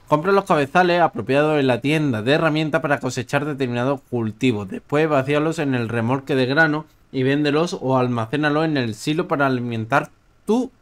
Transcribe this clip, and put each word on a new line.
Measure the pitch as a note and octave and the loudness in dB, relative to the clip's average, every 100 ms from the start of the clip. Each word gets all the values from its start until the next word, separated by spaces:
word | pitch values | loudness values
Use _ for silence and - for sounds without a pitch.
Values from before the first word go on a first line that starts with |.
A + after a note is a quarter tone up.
| - | -2
Compra | D3+ F3 | 0 2
los | G3 G3 | 0 2
cabezales | E3 C#3 F3+ F3+ F3 | 0 2 2 2 4
apropiados | E3 - G#2+ C3+ D3+ D3+ | 2 0 -2 0 2 2
en | C3+ | 2
la | A#2 | 0
tienda | C3+ D#3 D3+ A2+ | 0 0 0 -2
de | A2 | 2
herramientas | D3+ D#3+ D3+ D#3 D#3 | 2 2 0 0 -2
para | D#3 C#3+ | 0 -2
cosechar | B2+ C3 A#2 C#3+ | -2 -6 -4 -2
determinados | D3 C3+ C3 A#2+ B2 C#3 - | -2 -4 -4 -2 -2 -4 -4
cultivos. | A#2+ A2+ G#2+ C3 G#2+ G2 | -4 -4 0 0 0 -4
Después | A#2+ - D3 D#3 | -10 -4 0 2
vacíalos | D3 C3 D3 D#3 D#3+ | 0 0 0 0 -2
en | C#3+ B2+ | -2 -2
el | A2+ | -2
remolque | A#2 A2+ C3+ - C#3 | -2 0 -2 0 0
de | B2+ | 2
grano | C#3 D#3+ D3+ D#3 _ _ | 2 2 2 -6 _ _
y | C3+ | -2
véndelos | C3 C#3+ D3 D3 F3 F#3+ | 0 2 2 0 0 -2
o | C3 C3 | 0 0
almacénalos | B2 A#2+ A2+ D3 D3+ D3 D#3+ | 2 0 -2 -2 0 0 0
en | C#3+ | 0
el | A#2+ G#2 | -2 -4
silo | - D#3 F3+ | -4 -2 -2
para | D#3 C#3 | 0 0
alimentar | B2+ A#2+ A2+ A2 C#3+ D3+ _ _ _ - | 0 -4 -6 0 0 -2 _ _ _ -2
tú | A3+ B3 - | -2 -2 -10